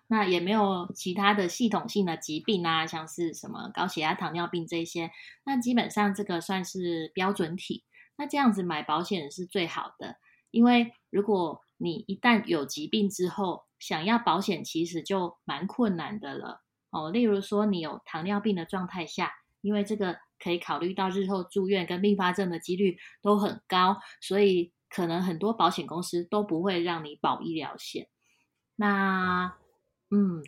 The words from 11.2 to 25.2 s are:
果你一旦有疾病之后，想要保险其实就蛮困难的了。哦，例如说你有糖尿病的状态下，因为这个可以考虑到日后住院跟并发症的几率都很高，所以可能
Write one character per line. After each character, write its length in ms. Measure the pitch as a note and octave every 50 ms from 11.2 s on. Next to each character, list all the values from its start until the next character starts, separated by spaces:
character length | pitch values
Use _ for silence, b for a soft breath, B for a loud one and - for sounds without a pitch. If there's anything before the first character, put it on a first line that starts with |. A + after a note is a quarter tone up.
果 420 | G#3 A3 G3+ F#3 E3+ D3+ - - _ _ _ -
你 260 | E3+ F3 D#3 - -
一 80 | - F#3+
旦 300 | - - A#3+ A3+ G3+ G#3
有 200 | - E3+ D3 C#3
疾 220 | - - D#3 D3+
病 240 | - - A3 G3+ G3
之 180 | - - F3+ F3
后， 360 | - G#3 G3 F3 D#3 - - _ _ -
想 240 | - - F3 D#3 E3
要 160 | G#3+ A#3 A#3
保 200 | A#3 F3 D#3+ G3
险 220 | F#3+ G#3 F3 D3
其 240 | D3 - - D#3+ E3+
实 160 | E3 E3+ D#3+
就 340 | C#3+ - G3 F#3+ F3+ E3+ - _
蛮 240 | _ - C#3+ C#3+ F3+
困 300 | G3 - B3+ A#3+ - F3
难 240 | D#3+ D3 - G#2+ -
的 180 | - C#3 C3+ C#3
了。 240 | - B2 - - _ _ _ _ _ _
哦， 200 | - E3 D#3 D#3+
例 120 | F#3+ A#3+
如 180 | A#3+ G#3+ G3+ G3
说 260 | G3 - G#3 G#3 G#3+
你 140 | G#3 F#3+ E3+
有 200 | D#3 D3+ - - -
糖 180 | - - D#3+
尿 160 | E3+ G3 G#3 G3+
病 160 | G#3+ A3 G3
的 100 | E3+ E3
状 220 | - G3 F#3 F3+
态 180 | F3+ - F3+ D#3
下， 280 | - - F#3+ E3+ C#3+ - - _ _ _ _
因 120 | - G3+ G#3
为 80 | G#3
这 140 | G3 G#3 G#3+
个 200 | G3+ G3 F3 E3 - - _ _ -
可 140 | - F3
以 80 | F3 E3+
考 180 | - - D3+ D3
虑 160 | E3+ F#3+ F#3+
到 140 | G3 F#3+ F#3
日 200 | F3+ G3+ F#3+ F#3+
后 140 | G3+ F#3
住 240 | F3 - - G3+ F#3
院 180 | F#3+ G3+ F#3 E3+
跟 160 | E3 F3+ F3
并 160 | G3+ G#3 G3+
发 160 | G3 F#3 F3+
症 160 | F3+ G3+ F#3+ F3
的 120 | E3+ E3
几 160 | - F3 F#3
率 200 | F3+ G3+ F#3 F3 B B B B B
都 160 | - G3+ G#3
很 240 | G3 G#3 E3 D#3+ - _
高， 320 | - F#3+ F3+ F#3 F#3+ G3+ - B B B B
所 180 | - - F#3+ G3+
以 340 | G#3 G3 F#3 F3 F3 - _ _ _ -
可 180 | - G3 F3
能 140 | E3 E3 F3+